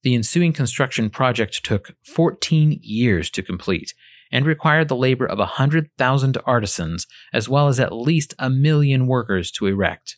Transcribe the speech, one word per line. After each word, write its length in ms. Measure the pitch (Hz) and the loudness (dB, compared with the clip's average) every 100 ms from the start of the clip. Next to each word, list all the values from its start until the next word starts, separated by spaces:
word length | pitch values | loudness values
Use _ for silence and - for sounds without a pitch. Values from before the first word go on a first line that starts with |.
The 120 | 131 123 | 0 0
ensuing 380 | 110 170 175 | 2 2 0
construction 560 | 151 123 - 131 - 110 | 0 -2 0 -2 0 -4
project 560 | - 131 117 107 - - | 0 0 0 -4 -4 -4
took 300 | 104 - - | -4 -4 -20
fourteen 760 | - - 165 - - 156 151 - | -10 0 0 0 0 4 4 0
years 480 | - 107 120 90 78 | -6 0 2 2 0
to 120 | - | -8
complete 500 | 92 87 - 85 73 - _ - _ | -8 -8 -4 -4 -4 -18 _ -20 _
and 120 | 127 143 | -2 0
required 420 | 151 160 151 156 | 0 2 2 2
the 80 | 127 | 0
labor 300 | 131 131 131 | 2 2 -2
of 140 | 101 | -2
a 60 | 98 | -4
hundred 440 | - 135 160 151 _ | 0 0 0 -4 _
thousand 400 | 127 135 135 123 - | 0 2 0 -2 0
artisans 600 | 123 104 - 82 87 - - - | 0 0 -2 -4 -6 -8 -12 -6
as 160 | 117 110 | -6 0
well 180 | 139 143 | 2 2
as 140 | 131 | 2
at 100 | 127 | 0
least 420 | 110 127 165 147 - | -2 0 0 -2 -4
a 100 | 131 | -2
million 560 | 131 147 151 143 135 127 | 2 2 4 2 2 2
workers 460 | 127 113 95 87 | 0 0 -2 -2
to 140 | - 101 | -4 -2
erect. 500 | 98 92 85 - | 0 0 -2 -14